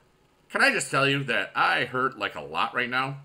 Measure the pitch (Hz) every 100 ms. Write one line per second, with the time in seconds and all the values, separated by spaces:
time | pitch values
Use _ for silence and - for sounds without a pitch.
0 | _ _ _ _ _ 208 262 214 151 147
1 | 139 139 139 110 95 - 160 170 127 127
2 | 131 123 98 92 71 80 110 123 123 127
3 | 135 139